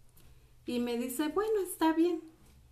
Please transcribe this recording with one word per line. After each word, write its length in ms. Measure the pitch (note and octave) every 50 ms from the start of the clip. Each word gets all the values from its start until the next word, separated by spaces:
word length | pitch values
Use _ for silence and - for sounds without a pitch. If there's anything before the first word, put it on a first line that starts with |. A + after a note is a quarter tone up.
| - - - - - - - - - - - - -
Y 160 | - B3 A#3+
me 160 | A#3+ A#3+ A#3+
dice, 320 | A#3 B3+ C4 - - D4+ D4+
"Bueno, 320 | D4+ F#4+ G#4+ A4 A4 G4+
está 320 | F4+ - - - E4 D#4+
bien". 300 | D#4 E4 E4 F4 E4 - - - - - - - - - - -